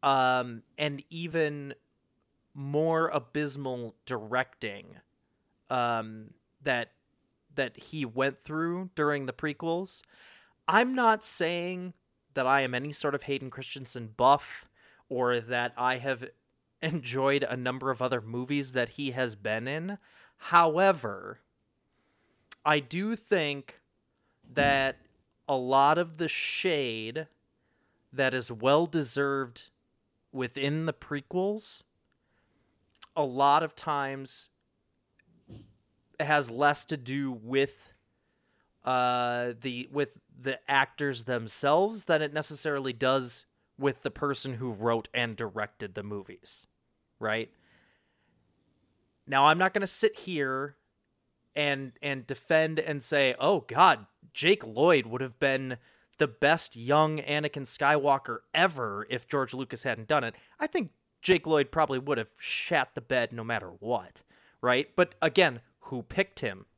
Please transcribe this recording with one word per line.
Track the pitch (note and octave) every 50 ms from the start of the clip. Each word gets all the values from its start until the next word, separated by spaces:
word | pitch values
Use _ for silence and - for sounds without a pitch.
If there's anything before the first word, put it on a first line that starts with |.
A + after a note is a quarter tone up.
| -
um, | C#3 C#3 C3 C3 B2+ B2+ B2+ B2 B2 A#2 A2+ - _ _
and | - D3+ D3+ C#3+ C#3 C#3+ _
even | E3 E3 E3+ E3+ D#3+ E3 D#3 D3+ D3 D3 C#3+ C#3 C#3 _ _ _ _ _ _ _ _ _ _ _ _ _ _ _ _
more | C#3 C#3 C#3 C#3+ D3+ D#3+ E3 D#3+ D#3+ E3 E3
abysmal | D#3+ D3 A#2+ _ _ D3 D3+ D3 C3 C#3+ C#3 C3 B2+ B2 A#2+ A2+ - _ _
directing, | - B2+ A2+ G#2+ G#2+ A#2 B2+ B2+ - _ _ - A2 G2 G2+ - F2+ F#2+ - _ _ _ _ _ _ _ _ _ _ _ _ _ _
um, | B2+ B2+ A#2+ A#2+ A#2 A2+ A2 A2 A2 A2 A2 A2 - _ _ _ _ _ C#3
that, | C#3+ B2+ A#2+ A#2 _ _ _ _ _ _ _ _ _ _ _ _ _ C#3+
that | C#3 C3+ A#2+ - -
he | - - - D#3 C#3
went | A#2 A2 B2 C3 C#3 C#3 - _
through | - D#3 D#3 E3 E3+ F3 F3+ F#3+ F3+ _
during | - D3+ D3 D3 C#3+ C3+
the | B2+ B2
prequels. | - - D#3 C#3+ _ - E3 E3 F3 G3 F#3+ - - - _ _ - - - - - _ _ _ _ _ -
I'm | F3 G#3 B3 B3+ C4
not | C4 A#3+ A3+ A3 G#3+ -
saying | - - - F3 D#3+ F3 F3 F3 F3+ F3+ F3+ F3+ F#3 E3+ _ _ _ _ _ _ _ _
that | C3+ C3
I | B2+ C3+ C#3 C3+
am | B2+ B2
any | B2 C3+ D3 C#3+
sort | - - D3 C#3
of | C#3 -
Hayden | - C#3 C3+ C3+ C3
Christensen | - - C3 - - C#3+ C3 A#2 - B2 A#2 A2 G#2+
buff | - A#2+ C3 C#3+ C#3 - - - - - _ _ _ _ - _ _ _ _
or | C3+ B2 B2+ B2 B2 A#2+
that | A2 A2+ B2+ A#2+ A#2+ B2 A#2+
I | A#2+ B2 B2+ C3 B2+
have | A#2+ C#3 C3 A#2 B2 - - _ _ _ _
<laughs> | _ _ _ _ _ -
enjoyed | D#3+ D#3 E3 A#2+ B2 A#2 C3+ C3 C3+ C#3 C#3+ C#3
a | - B2
number | B2+ B2 B2+ B2+ C3 B2+ C3+ B2+
of | A#2 B2+
other | B2+ C3 A#2+
movies | G#2+ A2 A#2 B2 B2+ C3 C#3+ C#3+ C#3 C3 B2+
that | B2+ A#2+ A2+
he | - - C#3+ C#3+ A#2+
has | C3 C3 A#2+ G#2+
been | G2+ G2 G#2+ G#2+ A2 A#2 C3
in. | C#3+ D#3 E3 F#3+ G3+ G3 _ _ _ - - _ _
However, | _ - - E3 E3+ E3+ D#3+ D3+ E3+ F#3+ G3 F#3+ D3+ A#2+ G#2+ G2+ F#2+ F#2 G2 A2 - _ _ _ _ _ _ _ _ _ _ _ _ _ _ _ _ _ _ _ _ _ _ - _ _
I | D3+ D3+ D3+
do | C#3 A#2 D3+ F3 G3 G#3+ A3+
think | G#3+ - - G3+ F#3 D#3 D3 C#3+ C#3 C3+ - - _ _ _ _ _ _ _ _ _ _ _ _ _ _ - B2
that | C#3+ C#3+ C#3+ C#3 C#3 C3+ C3+ B2+ - _ _ _ _ _ _ _ _ _ -
a | C#3
lot | C3 B2+ B2 C3+ C3+ C#3 C#3+ D#3
of | E3+ F3 E3 D#3+
the | D#3 E3+ D#3
shade | - - - - - - - F#3 E3+ D3 C#3 B2 A2+ A2 A2 A2 A#2 D#3 D#3+ - _ _ _ _ _ _ _ _ _ _ _ _ _ _ _ _ -
that | C3 C#3 C3 C3
is | B2+ A#2 -
well-deserved | B2 G#2+ A2+ C3 C#3 D3+ E3+ D#3+ D#3 E3+ D3 A#2+ - C#3 C#3+ C#3 C#3 C#3 C3+ A#2+ A#2+ - - - _ _ _ _ _ _ _ _ _ _ _ _ -
within | C3 C3 A#2+ - C#3 C3+ C#3 D3 D#3 D#3+
the | D#3+ D3+
prequels, | _ - - D3 C#3+ C#3 _ - F3+ F#3 G3 G#3 A3 - - - - _ _ _ _ _ _ _ _ _ _ _ _ _ _ _ _ _ _ _ _ _ _ _ _ - _ _
a | E3 D3
lot | C3+ B2 C3 C#3 C#3+ C#3+ D3+ E3
of | D3+ -
times | - - E3 D3+ C#3+ C#3 C3+ C3+ C3+ C3+ C3+ - - - - _ _ _ _ _ _ _ _ _ _ _ _ _ _ _ _ _ _ _ _ - - - _ _ _ _ _ _ _ _ _ _ _
has | D3 C#3+ D3+ D3 C#3 A#2
less | A#2 A#2+ D3 - G3 - -
to | - D#3
do | C#3+ B2 A#2+ C3+ C#3 C#3 C3+
with, | B2+ A2+ G#2+ A#2 C3 C3+ C#3 C#3 - - - - _ _ _ _ _ _ _ _ _ _ _ _ _ _ _ _ _ _ _
uh, | B2+ B2+ B2+ B2 B2 B2 B2 B2 A#2+ A#2+ A#2+ A#2+ B2 A#2 A2
the, | A#2 C3+ B2 A#2+ B2+ B2+ C3+
with | D3 C#3+ - - - _ _ _ C3
the | B2 C3+ B2+ B2 _ -
actors | C#3 C#3 C3 - _ - D3 C#3+ C3 A#2 A#2
themselves | B2 B2+ A#2+ A2+ A2 - - - C#3 D3 E3+ F#3+ G#3+ A3+ G#3+ -
than | - E3 D#3 D#3
it | D3 D3
necessarily | D3+ D3+ - D3+ C#3 - D#3+ D3 C#3 C3+ C3 B2
does | A2+ C3 C3 C3 C3+ B2+ B2 A#2 - - _ _ _ _ _ _ -
with | C3+ C#3+ C3 - _
the | C#3
person | - - - C#3+ C#3 - - C3+ B2+
who | A2+ C3 B2 A2+
wrote | F#2+ A2 A#2 A#2 A2+ A2 - -
and | B2 A#2+ A#2 A2
directed | F#2+ A#2+ - F2+ A2 G#2 G2+ _ _ A2 G2+ F2+
the | G#2+ G2+
movies, | G#2 G#2 G2+ F#2+ - - - _ - - - - _ _ _ _ _ _ _ _ _ _ _
right? | A2 A2 G#2+ A2+ A2+ - _ _ _ _ _ _ _ _ _ _ _ _ _ _ _ _ _ _ _ _ _ _ _ _ _ _ _ _ _ _ _ _ _ _ _
Now, | - C#3 C3+ C#3
I'm | D3+ D#3+ E3+
not | F#3 F#3+ -
gonna | G#3 G3+
sit | F#3 - - - G#3+ A3 -
here | - F#3 F3+ D3+ C#3+ C3+ C3 C3+ C#3 C#3+ C#3 _ _ _ _ _ _ _ _ _ _ _ _ _ _ _ _
and, | D3 D3 D3 C#3 C3+ C3+ C3 - _
and | - C#3+ C#3 C3+ A#2+
defend | - C3+ - - - E3 D#3 D#3+ D#3 D#3+ D#3
and | D#3 E3 D3+ C#3+ B2+
say, | - D#3 C#3+ C#3 C3 B2 -
"Oh, | - D#3 G3+ E3
God, | A#2+ - A2+ C3+ F3+ F#3 - - G#2 _ _ _ - - _
Jake | - D3+ E3 G#3 G#3+ -
Lloyd | A2+ A2 A#2 C#3+ F3 F3 C#3+ A#2
would | A2+ A2+ B2+
have | C3+ C3 A2+ _
been | D3 C#3 C3+ C3 C3+ C3 B2+ A#2 _ _ _ _ _ _ _ _
the | D#3 C#3
best | A2+ _ - C#3+ D#3+ D#3+ - - -
young | A#2 A#2 B2 C#3+ D3+ D#3 D#3 D#3 D#3
Anakin | C3+ - D3 D3+ D3+ D3 - D3 C3+
Skywalker | - - - D3 C#3 D3+ D3+ C3+ D3 C#3 C3+ - - A#2 A2 _ _ -
ever | D3+ F3 F#3+ D#3 C#3 B2 A2 G2 G2+ G#2+ -
if | B2+ B2 - _
George | - C#3+ C3 B2 -
Lucas | B2+ C3+ B2+ - A#2 -
hadn't | C3+ A2+ G#2+ A2+ -
done | D3+ D3 B2
it." | A2+ - - _ _ _ _
I | D4
think | D#4 - F#4 A3 D#3+ _ _ _ _ _ _
Jake | - - - D#3+ -
Lloyd | D#3+ D#3+ D3+ C#3+ -
probably | - D#3+ D#3 C#3 C#3 C3
would | B2+ C#3+ D3 A#2
have | A2 - _ _
shat | - - - - - - F3 D3+ B2+ - _
the | -
bed | A#2+ _ C3+ B2+ A#2 A2+ A#2+
no | A#2 A2+
matter | A2+ A#2 G#2+ F#2+ F#2
what, | - - G#2 A2 B2 A2 F#2 - _ - _ _ _ _ _ _ _ _
right? | - B2 B2 B2+ D3+ - _
But | - F3+ F3 - _
again, | - D#3+ - G3 F#3 D#3 B2 A#2 - _ _ _
who | - - C3+ B2 -
picked | _ - - G3+ - _ -
him? | - A2+ F#2+ F#2+ G2+ _ _